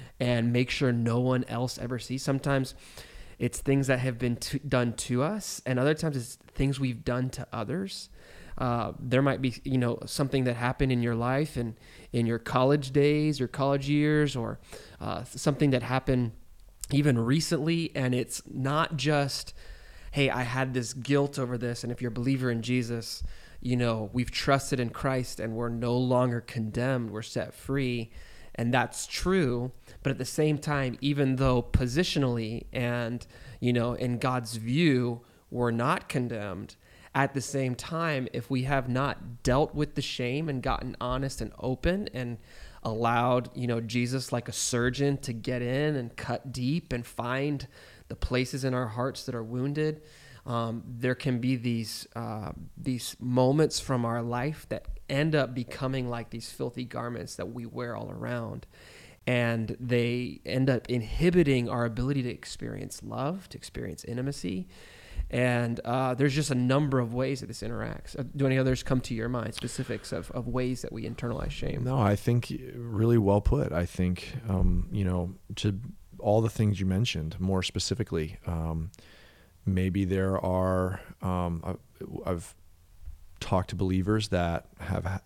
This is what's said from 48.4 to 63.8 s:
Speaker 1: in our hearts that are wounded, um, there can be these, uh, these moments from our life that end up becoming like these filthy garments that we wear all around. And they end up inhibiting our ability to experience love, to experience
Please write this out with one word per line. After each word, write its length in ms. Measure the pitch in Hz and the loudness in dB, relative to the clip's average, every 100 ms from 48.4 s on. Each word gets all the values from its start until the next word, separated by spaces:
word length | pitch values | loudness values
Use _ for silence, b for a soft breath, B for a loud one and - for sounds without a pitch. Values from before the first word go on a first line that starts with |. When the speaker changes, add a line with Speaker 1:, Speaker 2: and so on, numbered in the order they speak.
| 131 135 | 0 -2
Speaker 1:
in 100 | 135 | -2
our 140 | 127 120 | 0 -2
hearts 380 | 113 131 123 - | -2 -4 -4 -6
that 100 | 123 | -6
are 80 | |
wounded, 580 | 110 123 135 147 156 151 B B B B 135 | -4 -2 -2 0 0 -2 B B B B -4
um, 380 | 117 113 113 - | -2 -2 -4 -8
there 260 | 117 127 | -2 0
can 260 | 123 139 120 | 0 0 0
be 160 | 127 127 | 2 0
these, 500 | 120 117 107 - - 117 | 0 -2 -2 -8 -10 -8
uh, 380 | 113 107 95 - - - | -6 -6 -8 -10 -12 -8
these 380 | 135 123 - - | -4 -4 -4 -8
moments 600 | 123 127 127 147 156 - | 0 4 6 6 4 2
from 260 | - 127 117 | -2 0 0
our 160 | 117 | -2
life 420 | 117 120 143 151 - | -2 -2 -2 -6 -8
that 180 | - - - - | -8 -8 -10 -4
end 260 | 135 160 151 | 0 2 2
up 180 | 127 | 0
becoming 560 | 127 117 - 131 135 123 | -2 -6 -4 -2 -2 -2
like 200 | 117 113 | -4 -8
these 200 | 117 - | -10 -10
filthy 360 | - 131 123 123 | -6 -6 -6 -8
garments 500 | 123 120 120 - - | -6 -6 -6 -8 -8
that 160 | 98 | -8
we 140 | 120 117 | -8 -10
wear 300 | 120 120 107 | -8 -6 -6
all 140 | 117 | -8
around. 560 | 113 117 120 110 120 - B B B B B - | -8 -4 -4 -6 -10 -14 B B B B B 0
And 480 | 123 117 113 110 - | 2 2 0 -2 -4
they 600 | 123 120 120 123 123 - - | 0 2 2 0 -4 -8 -2
end 240 | 127 135 | 2 4
up 200 | 123 - | 2 2
inhibiting 800 | 123 107 - 170 175 143 131 120 | -2 0 2 4 6 6 4 2
our 140 | 120 120 | 0 0
ability 380 | 113 127 139 | 0 0 0
to 60 | 123 | -2
experience 760 | - - - 113 101 101 - | -6 -12 -10 -8 -8 -10 -10
love, 460 | 104 110 139 190 - | -8 -4 -4 -4 -8
to 80 | - | -16
experience 460 | - 127 | -12 -8